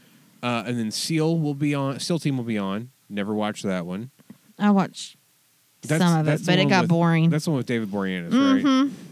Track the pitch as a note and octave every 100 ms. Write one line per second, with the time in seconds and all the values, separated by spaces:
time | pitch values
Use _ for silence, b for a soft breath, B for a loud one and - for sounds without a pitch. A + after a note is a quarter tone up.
0 | b b b - A#2+ A#2+ G#2 A#2+ A2 -
1 | - D#3+ D#3 E3 D3 C#3+ D3 C#3+ C3+ B2
2 | - E3+ D3+ C3+ A#2 A2 G2 G2+ B2 _
3 | - G#2 G2+ G#2+ G#2 G#2 G#2 F#2 F2 F#2
4 | B2 _ - - _ - G#3 G3 F3 -
5 | - - _ _ _ _ _ _ - D#3
6 | F3+ D#3+ D3+ D3 - F#3 F#3+ F#3+ E3+ E3+
7 | E3+ E3 E3 D#3 F3 C#3+ A#2+ A#2 G#2+ G2
8 | F#2+ F#2 E2+ A#3+ C#4 C4+ C#4+ C4 C#4 -
9 | -